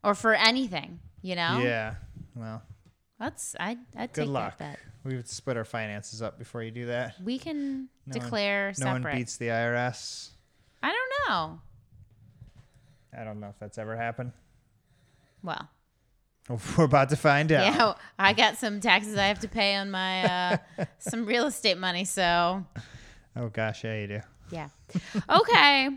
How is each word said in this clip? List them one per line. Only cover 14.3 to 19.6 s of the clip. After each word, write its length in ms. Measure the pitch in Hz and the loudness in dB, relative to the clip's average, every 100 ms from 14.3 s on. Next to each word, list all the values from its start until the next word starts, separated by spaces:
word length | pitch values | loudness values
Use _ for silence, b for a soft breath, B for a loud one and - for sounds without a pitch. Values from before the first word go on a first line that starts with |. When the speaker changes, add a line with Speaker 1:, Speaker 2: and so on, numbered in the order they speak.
| - _ _ _ _ _ _ _ _ _ _ | -12 _ _ _ _ _ _ _ _ _ _
Speaker 1:
Well. 260 | 180 - 151 _ _ _ _ _ _ _ - | -8 -8 -10 _ _ _ _ _ _ _ -10
Speaker 2:
<laughs> 280 | 120 - - | -8 -2 2
We're 80 | 156 | 6
about 240 | 147 135 | 6 4
to 60 | 151 | 4
find 360 | 156 143 156 | 4 4 4
out. 120 | 147 202 320 | 4 4 6
Speaker 1:
Yeah, 180 | 220 - B - | 4 2 B 4
I 160 | 196 | 4
got 240 | 214 220 220 | 6 4 4
some 220 | 226 208 | -4 -2
taxes 380 | 214 185 208 202 | 4 4 4 2
I 100 | 196 | 2
have 120 | 208 | 2
to 80 | 220 | -4
pay 280 | 233 | 0